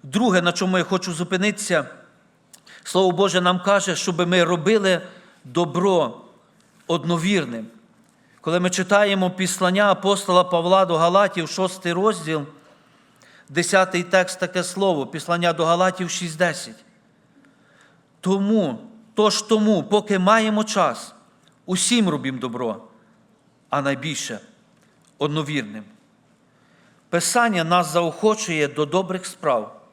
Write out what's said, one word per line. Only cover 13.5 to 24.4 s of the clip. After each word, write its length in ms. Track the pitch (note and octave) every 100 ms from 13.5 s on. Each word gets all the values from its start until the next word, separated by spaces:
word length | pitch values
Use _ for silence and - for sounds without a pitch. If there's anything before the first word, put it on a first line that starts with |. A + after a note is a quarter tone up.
| C#3+ E3+ G3 F#3 F3+
текст, 380 | F3+ F#3+ F3+ -
таке 240 | F3 F3+
слово, 420 | F3 G3 G3 D#3+ C3
післання 460 | D#3+ D#3+ E3+ F3
до 120 | E3
Галатів 460 | E3 E3+ F#3 F3+ F3
шість 280 | - F3 D#3
десять. 460 | F3 D3+ - A2 _ _ _ _ _ _ _ _ _ _ _ _ _ _
«Тому, 580 | F3+ G3 G3 A3 D#3+ A2+ - - _
тож 280 | - G#3+ G3
тому, 400 | - A3 G#3+ G3+
поки 360 | B2+ G#3 G#3 G3
маємо 460 | F#3 A3+ G#3+ G#3+
час, 500 | G#3+ G3 D#3 A2+ - - _ _ _ _ -
усім 420 | F3+ - A#3+ F#3+
робім 300 | D3 C3 C3
добро, 440 | B2 A#2+ A#2+ G2 - _ _ _ _ _ _ _ _
а 120 | C#3+
найбільше 580 | C#3 C3+ D3 C#3+ - G#2+